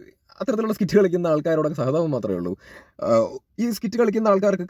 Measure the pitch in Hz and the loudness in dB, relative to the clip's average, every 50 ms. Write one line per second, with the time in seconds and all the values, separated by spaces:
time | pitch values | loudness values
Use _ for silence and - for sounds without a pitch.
0 | - - - _ _ _ _ - 196 277 226 214 220 220 208 - 202 156 - 202 | -16 -20 -20 _ _ _ _ -6 -4 -2 -2 0 -2 -2 -2 -2 -2 2 4 4
1 | 196 180 165 180 175 165 156 151 147 170 160 156 156 147 170 - 127 131 147 165 | 4 4 2 0 0 0 0 0 0 0 0 0 0 -2 -2 -2 -2 0 0 0
2 | 170 156 139 120 98 101 95 87 87 90 95 - - - - - - _ _ - | 0 0 -2 -2 -2 -2 -2 -2 -2 -4 -6 -8 -10 -16 -20 -20 -20 _ _ -6
3 | - 101 117 113 113 - - - - _ _ - 226 240 208 - - 196 208 233 | 0 2 2 2 2 0 -4 -10 -16 _ _ -6 -4 -4 -4 -4 -6 -4 -2 0
4 | 240 226 196 220 220 214 202 190 196 202 196 185 180 - | 0 0 0 2 2 2 2 4 2 2 0 0 0 0